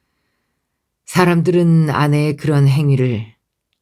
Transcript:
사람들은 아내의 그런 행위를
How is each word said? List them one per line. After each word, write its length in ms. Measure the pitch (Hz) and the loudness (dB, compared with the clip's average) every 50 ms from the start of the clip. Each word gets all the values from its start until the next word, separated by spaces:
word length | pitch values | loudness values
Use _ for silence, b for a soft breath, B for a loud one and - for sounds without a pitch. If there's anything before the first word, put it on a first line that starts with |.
| _ _ _ _ _ _ _ _ _ _ _ _ _ _ _ _ _ _ _ _ _ | _ _ _ _ _ _ _ _ _ _ _ _ _ _ _ _ _ _ _ _ _
사람들은 840 | - - 185 180 175 170 170 160 185 175 175 175 170 165 160 156 151 | -8 -2 0 0 2 2 0 0 0 0 0 2 2 2 2 2 0
아내의 460 | - 117 147 147 147 147 147 151 147 | -2 -2 0 0 0 0 0 -2 -4
그런 300 | 147 - 151 151 143 143 | -6 -4 -2 0 2 2
행위를 680 | 139 131 151 151 143 135 127 127 127 120 107 110 110 - _ _ _ _ _ _ _ _ _ | 2 2 2 0 0 0 0 0 -2 -2 -6 -8 -12 -16 _ _ _ _ _ _ _ _ _